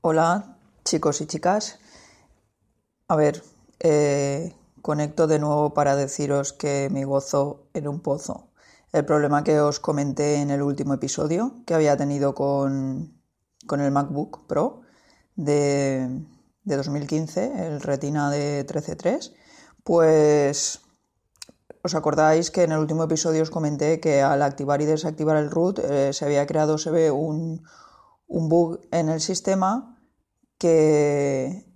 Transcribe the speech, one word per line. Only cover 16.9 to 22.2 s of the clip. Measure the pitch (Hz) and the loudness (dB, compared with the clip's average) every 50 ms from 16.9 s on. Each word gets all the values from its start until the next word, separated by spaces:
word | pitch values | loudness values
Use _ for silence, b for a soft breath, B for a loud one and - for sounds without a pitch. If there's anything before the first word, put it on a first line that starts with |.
| 143 147 143 | -4 -6 -4
quince, | 139 156 156 160 156 - 185 208 254 285 208 180 | -4 -4 -4 -4 -4 -4 -4 -4 -4 -4 -6 -6
el | 165 151 143 | -6 -6 -6
Retina | - - 143 139 - 143 151 151 147 143 | -4 -4 -4 -4 -4 -4 -2 -2 -2 -2
de | 143 147 147 147 143 143 139 | -2 -2 -2 -2 -4 -4 -6
trece | 139 - 147 151 - 165 | -6 -6 -8 -6 -6 -12
tres, | - - 170 233 294 - - B B B B B B B B B B _ | -4 -2 -2 -2 -2 -6 -10 B B B B B B B B B B _
pues, | - 160 170 165 160 156 156 151 151 147 147 143 143 147 - - - - - _ _ _ _ _ _ _ _ _ _ _ _ - - _ _ _ _ - _ _ | 0 4 4 6 6 6 6 6 6 4 4 2 0 0 -2 -6 -6 -8 -10 _ _ _ _ _ _ _ _ _ _ _ _ -20 -20 _ _ _ _ -20 _ _
¿os | - 160 | -4 -4
acordáis | 160 151 156 147 151 | -2 -2 0 2 4